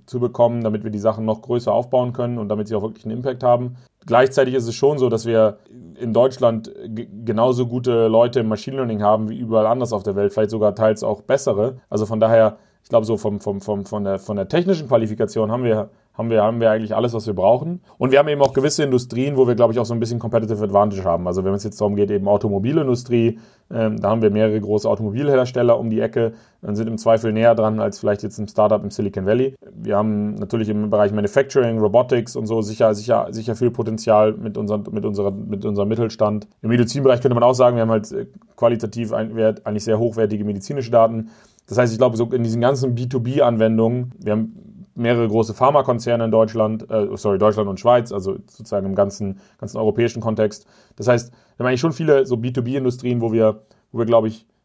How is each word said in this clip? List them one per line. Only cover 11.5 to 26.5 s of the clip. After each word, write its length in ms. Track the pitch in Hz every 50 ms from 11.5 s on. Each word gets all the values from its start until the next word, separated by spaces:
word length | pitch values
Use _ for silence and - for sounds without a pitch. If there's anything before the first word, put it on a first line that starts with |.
| 104 101 110 135 127 123 - -
Also 160 | - 107 107
von 120 | 104 113 110
daher, 380 | 110 113 117 113 110 107 - - _ _ _ _
ich 60 | _ -
glaube, 160 | 117 113 110
so 140 | 113 110 104
vom, 220 | - 104 104 101
vom, 200 | - 104 98 98
vom, 240 | - 107 104 101 95
von 200 | - 107 104 101
der, 140 | 98 98 95
von 180 | - - 104
der 120 | 98 95 -
technischen 400 | 147 175 175 196 185 160 147 117
Qualifikation 640 | 123 113 113 107 107 113 110 101 - 113 107 104
haben 120 | 117 127 123
wir, 260 | 117 107 107 101 - _ _ _ _ _
haben 160 | - 113 113
wir, 120 | 113 107
haben 160 | 104 113 120 117
wir 120 | 117 107
eigentlich 260 | 110 113 110 107 104
alles, 160 | 104 120 120
was 140 | 113 110 110
wir 80 | 110 95
brauchen. 480 | 92 92 107 - - 151 170 175 180 _ _ _ -
Und 140 | 123 131
wir 60 | 131 143
haben 100 | 151 151
eben 120 | 147 143
auch 140 | 135 123 120
gewisse 280 | 135 139 151 - -
Industrien, 540 | 147 135 127 123 127 - 113 123 135 143 143
wo 100 | 131 127
wir, 100 | 123 117
glaube 160 | 117 120 113
ich, 60 | 113 120
auch 60 | 110
so 80 | 117
ein 80 | 117 113
bisschen 180 | 117 110 120 110
Competitive 460 | 113 110 117 113 110 107 110 104 107
Advantage 400 | 98 101 101 104 104 98 95 92
haben. 220 | 87 85 87 87
Also 180 | 90 90 95 92
wenn 80 | 95
es 120 | 101 98 -
jetzt 160 | 104 - -
darum 160 | 107 101 104
geht, 140 | 101 101 101
eben 160 | 104 95 98
Automobilindustrie, 1120 | 101 104 101 - 104 101 95 104 131 156 165 143 127 120 123 127 123 120 117 113 117 113 - - - _ _ _ -
ähm, 300 | - 117 110 107 107 -
da 80 | 101 101
haben 140 | 110 113
wir 80 | 113 101
mehrere 280 | 101 107 110 107 107 107
große 300 | 101 101 107 104 - 110
Automobilhersteller 920 | 107 110 110 104 104 127 147 143 135 127 123 123 127 123 123 120 117 107
um 120 | 113 113
die 100 | 110 113
Ecke 320 | 113 113 - 120 113 113 113 - _ _